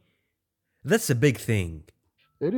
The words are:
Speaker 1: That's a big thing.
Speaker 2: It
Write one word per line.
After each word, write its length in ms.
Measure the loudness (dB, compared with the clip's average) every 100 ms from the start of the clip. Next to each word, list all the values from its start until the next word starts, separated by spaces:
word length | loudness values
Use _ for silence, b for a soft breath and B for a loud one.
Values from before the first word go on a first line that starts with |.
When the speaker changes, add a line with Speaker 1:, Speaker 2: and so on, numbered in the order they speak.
| _ _ _ _ _ _ _ _ -2
Speaker 1:
That's 220 | 0 2
a 60 | 2
big 220 | 2 2
thing. 460 | 0 0 -2 -8 -16 _ _ _ _ -6
Speaker 2:
It 120 | -2